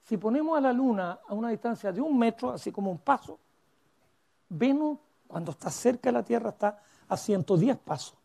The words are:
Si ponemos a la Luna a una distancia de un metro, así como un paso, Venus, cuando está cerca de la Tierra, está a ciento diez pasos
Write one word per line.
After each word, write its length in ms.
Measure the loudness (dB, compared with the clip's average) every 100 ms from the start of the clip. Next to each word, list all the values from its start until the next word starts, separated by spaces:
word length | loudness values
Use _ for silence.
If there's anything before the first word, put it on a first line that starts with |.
Si 140 | _ -2
ponemos 400 | 0 0 2 2
a 40 |
la 120 | 4
Luna 460 | 4 2 2 -2 -6 -8
a 60 |
una 160 | -6 -4
distancia 420 | -4 -4 -4 -4
de 100 | -4
un 160 | 0 4
metro, 340 | 2 2 -6
así 200 | -4 -6
como 180 | -4 -4
un 80 | -4
paso, 400 | 0 0 0 -20 _ _ _ _ _ _ _ _ _ _ _
Venus, 480 | 0 2 2 0 -4 _ _ _
cuando 240 | -8 -8
está 180 | -8 -8
cerca 400 | 0 0 2 0
de 40 |
la 100 | 0
Tierra, 260 | 0 -2 -2
está 300 | -2 -2 -2 _ _ _
a 80 | -6
ciento 400 | 0 -2 4 4
diez 200 | 4 2
pasos 380 | -4 -8 -8 _